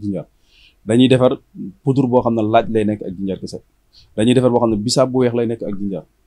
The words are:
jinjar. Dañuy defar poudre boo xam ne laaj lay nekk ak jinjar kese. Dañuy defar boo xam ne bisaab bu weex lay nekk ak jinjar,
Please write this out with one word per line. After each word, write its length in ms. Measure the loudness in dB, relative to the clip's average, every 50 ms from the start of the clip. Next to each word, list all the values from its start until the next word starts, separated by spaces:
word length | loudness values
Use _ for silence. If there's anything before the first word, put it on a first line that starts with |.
jinjar. 240 | -6 -8 -8 -8 -10 -14 _ _ _ _ _ _ _ _ _ _ -4
Dañuy 220 | 0 2 4 4 4
defar 240 | 4 4 4 2 0 -2 _ _ -18 -16 -16 -16 -16 _ -4
poudre 220 | 0 0 0 0 2
boo 120 | 2 2
xam 120 | 2 0 0
ne 80 | 0
laaj 240 | 0 2 2 2 2 2
lay 160 | 0 0 0
nekk 180 | 0 -2 -4
ak 100 | -8 -10 -10
jinjar 240 | -8 -6 -6 -6 -8
kese. 200 | -10 -12 -14 -16 -18 _ _ _ _ _ _ _ _ _ _
Dañuy 180 | 0 2 4 4
defar 160 | 4 4 4
boo 80 | 2 2
xam 120 | 2 0
ne 60 | 0
bisaab 320 | -2 -2 -2 0 0 0 0
bu 60 | 0 0
weex 120 | 0 0 0
lay 120 | -2 -4
nekk 160 | -4 -4 -6
ak 120 | -8 -8 -8 -6
jinjar, 260 | -6 -6 -6 -8 -10 _ _ _ _